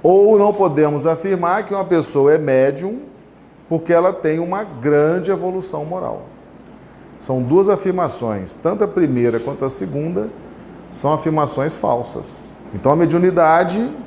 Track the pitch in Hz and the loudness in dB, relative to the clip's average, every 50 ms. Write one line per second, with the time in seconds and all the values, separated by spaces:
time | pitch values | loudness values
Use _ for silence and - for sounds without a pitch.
0 | _ 156 180 196 202 208 220 208 202 208 202 208 196 180 147 143 151 147 147 147 | _ 6 6 6 6 6 6 6 4 4 2 2 0 0 2 2 2 2 2 0
1 | 127 165 160 165 165 196 196 180 170 170 180 214 208 - 202 196 190 - 180 165 | 0 -2 -2 -2 -2 -4 -2 -2 0 0 -2 -2 -2 -4 -4 -6 -2 0 0 0
2 | 143 - - 143 139 143 151 160 151 143 131 131 131 147 147 143 170 190 220 262 | 0 0 0 2 4 6 4 4 2 2 2 4 4 2 0 -2 -6 -8 -8 -8
3 | 294 - - - - - - - - - _ - - - 165 160 165 - 170 170 | -12 -16 -20 -20 -20 -20 -20 -20 -20 -20 _ -20 -8 -4 -4 -4 0 2 2 4
4 | 170 185 190 185 - 156 156 160 170 175 180 196 214 202 - 120 117 147 147 147 | 4 2 0 0 -2 -2 -2 -2 -2 -4 -4 -6 -6 -8 -12 -4 -2 2 2 4
5 | 147 156 165 185 170 180 196 170 170 185 180 185 180 - - 151 147 156 175 185 | 4 4 2 0 0 -2 -2 -2 -2 -4 -6 -6 -8 -8 -8 -10 -8 -8 -8 -6
6 | 175 135 - - - - - - - - - - - - - - - - - - | -6 -6 -8 -8 -12 -16 -20 -20 -20 -20 -20 -20 -20 -20 -20 -20 -20 -20 -20 -20
7 | - - - - - - 131 127 127 120 147 180 196 196 202 190 - 190 180 185 | -20 -20 -20 -18 -8 -6 -4 -4 -2 2 4 4 4 4 2 0 0 -2 -2 0
8 | 175 147 - - 120 117 107 101 92 90 - - - 160 190 208 214 196 202 185 | -2 -2 -4 -6 -6 -4 -4 -4 -6 -10 -12 -4 -4 -4 0 0 -2 -2 0 0
9 | 175 147 127 123 120 120 113 117 113 139 139 117 - 135 135 - - 185 143 143 | 0 0 2 2 2 2 0 0 -4 -6 -6 -4 -6 -6 -4 -6 -8 -6 -6 -6
10 | 151 160 180 190 214 226 - - - - - - - - - - - - - - | -6 -4 -4 -4 -6 -6 -10 -14 -20 -20 -20 -20 -20 -20 -20 -20 -20 -18 -18 -6
11 | - 143 151 147 151 165 156 156 147 135 - - 135 156 156 - - - 123 120 | -2 -2 -2 0 0 0 0 0 0 0 -2 -4 -4 -4 -4 -4 -2 -2 -2 -2
12 | 120 - - - - - - - - - - - - - - 101 - 131 143 160 | -4 -6 -10 -12 -12 -12 -12 -14 -16 -18 -20 -20 -20 -14 -12 -2 2 2 4 4
13 | 170 156 151 170 180 185 185 175 170 156 160 165 185 175 175 208 233 262 302 285 | 2 2 2 2 2 2 4 4 4 4 4 4 2 0 -2 -4 -4 -4 -6 -12
14 | 240 | -16